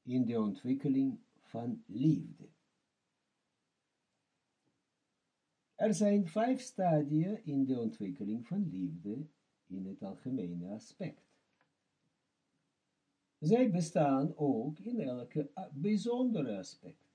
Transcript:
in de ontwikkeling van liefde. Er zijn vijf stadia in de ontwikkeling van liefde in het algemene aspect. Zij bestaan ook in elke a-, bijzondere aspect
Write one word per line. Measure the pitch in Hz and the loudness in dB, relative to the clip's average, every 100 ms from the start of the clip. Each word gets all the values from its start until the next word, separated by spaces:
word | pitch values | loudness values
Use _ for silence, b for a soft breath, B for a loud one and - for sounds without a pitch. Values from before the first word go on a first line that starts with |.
in | 127 127 | 0 0
de | 113 117 | 2 2
ontwikkeling | 107 95 123 135 147 135 135 113 _ _ | 0 -2 -2 0 2 2 2 -2 _ _
van | _ 113 120 113 | _ -8 -6 -6
liefde. | - 101 156 117 - - - _ _ _ _ _ _ _ _ _ _ _ _ _ _ _ _ _ _ _ _ _ _ _ _ _ _ _ _ _ _ _ _ | -8 2 4 4 0 -16 -20 _ _ _ _ _ _ _ _ _ _ _ _ _ _ _ _ _ _ _ _ _ _ _ _ _ _ _ _ _ _ _ _
Er | - 214 | 0 2
zijn | 170 208 202 170 | 4 4 4 2
vijf | 208 240 262 | 0 0 0
stadia | - - 180 151 143 151 180 220 | -4 0 4 4 4 2 2 -2
in | 156 139 | -2 0
de | 131 127 | 2 2
ontwikkeling | 113 - 98 90 101 113 117 | -2 -4 -8 -6 -4 -4 -4
van | 196 180 | -2 -2
liefde | 92 87 82 101 120 156 _ _ _ _ | -2 -4 -6 -8 -8 -8 _ _ _ _
in | 92 | -10
het | 95 95 | -8 -8
algemene | 98 95 127 131 - 85 87 | -10 -10 -6 -4 -4 -6 -8
aspect. | 202 - - 180 - _ _ _ _ _ _ _ _ _ _ _ _ _ _ _ _ _ _ _ _ _ _ | -10 -12 -10 -10 -10 _ _ _ _ _ _ _ _ _ _ _ _ _ _ _ _ _ _ _ _ _ _
Zij | 156 233 254 | 2 4 4
bestaan | 180 165 170 143 135 151 - | 2 0 2 4 4 0 0
ook | 143 117 139 156 | 0 0 -2 -6
in | 202 240 | -6 -4
elke | 135 123 120 156 143 - | -4 -6 -6 -6 -6 -10
a-, | 190 | -12
bijzondere | 139 196 214 233 240 254 214 127 98 | -4 0 0 0 0 0 0 -2 -4
aspect | 90 - 85 - _ | -8 -16 -20 -20 _